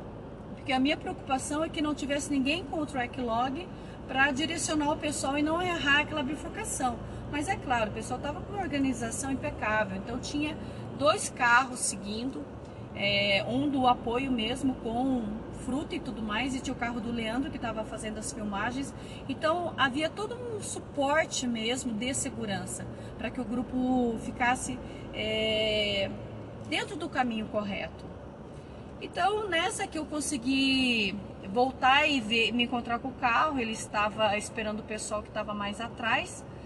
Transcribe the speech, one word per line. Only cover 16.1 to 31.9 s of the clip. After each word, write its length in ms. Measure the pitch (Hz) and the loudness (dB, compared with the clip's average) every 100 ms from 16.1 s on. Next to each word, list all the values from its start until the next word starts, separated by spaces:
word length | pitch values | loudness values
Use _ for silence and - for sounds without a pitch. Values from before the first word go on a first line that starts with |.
| 214 | -4
mais, 320 | 220 214 262 | -2 0 0
e 60 | 262 | -2
tinha 160 | 269 254 | -2 -2
o 20 | |
carro 240 | 240 240 | -2 -2
do 100 | 233 | -4
Leandro 380 | 233 220 240 311 | -2 -2 0 -2
que 80 | 254 | -2
tava 260 | 233 220 | -4 -4
fazendo 360 | 214 220 220 214 | -4 -6 -6 -6
as 120 | 214 | -6
filmagens. 640 | - 208 196 226 254 277 - - - - | -6 -4 -2 -2 -2 -4 -8 -12 -10 -8
Então 460 | 254 311 349 339 - | 0 2 2 0 2
havia 320 | 262 254 320 | 2 4 0
todo 280 | 349 427 480 | 0 -4 -4
um 260 | 480 427 | -4 -4
suporte 840 | - 349 - - 262 302 339 - 247 | -4 -8 -6 0 4 6 4 0 0
mesmo 440 | 233 220 262 262 | 0 0 0 0
de 220 | 214 247 | 0 0
segurança 720 | 277 277 214 220 185 180 - - - - - | 0 -2 -4 -2 -2 -4 -6 -8 -10 -10 -6
pra 140 | - | -4
que 100 | 262 | -4
o 20 | |
grupo 720 | 220 247 247 254 254 254 240 226 | -2 -2 0 0 4 4 4 2
ficasse, 580 | - - 240 254 - 247 - - - 220 | -4 0 2 2 0 -6 -8 -10 -10 -4
é, 960 | 214 220 220 214 214 214 208 202 196 208 - - - - - | 0 2 2 2 2 2 2 2 0 -4 -10 -10 -12 -10 -4
dentro 260 | 339 427 359 | -2 -2 -4
do 140 | 330 | -4
caminho 380 | 285 247 220 208 | 0 0 0 -2
correto. 580 | 214 208 190 - - - - - - - - - - - - | -2 -2 -4 -6 -8 -12 -12 -14 -14 -14 -14 -14 -14 -14 -10
Então 480 | - - 359 427 427 | -8 0 2 2 2
nessa 380 | 330 359 - 415 | 2 2 -2 -4
que 100 | 311 | -4
eu 80 | 311 | -4
consegui 1120 | 302 277 294 240 269 269 262 254 233 202 202 - - 190 | -4 -2 -2 2 4 4 4 4 2 0 -2 -8 -10 -2
voltar 560 | 220 262 254 254 | 2 2 4 6